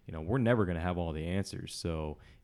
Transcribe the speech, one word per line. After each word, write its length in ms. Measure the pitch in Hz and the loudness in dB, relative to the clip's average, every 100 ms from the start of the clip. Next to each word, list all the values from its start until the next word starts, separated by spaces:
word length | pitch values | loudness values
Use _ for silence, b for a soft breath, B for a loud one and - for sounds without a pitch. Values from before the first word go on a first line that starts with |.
| B | B
you 60 | |
know, 60 | 80 | -8
we're 180 | 80 131 | 0 2
never 280 | 117 120 90 | 4 4 4
gonna 160 | 85 | 2
have 160 | 90 87 | 0 0
all 160 | 82 | -2
the 120 | 78 82 | -2 0
answers. 480 | 98 92 - 87 | -2 -2 -6 -8
So 440 | - 85 80 76 76 B B | -6 -2 -2 -4 -6 B B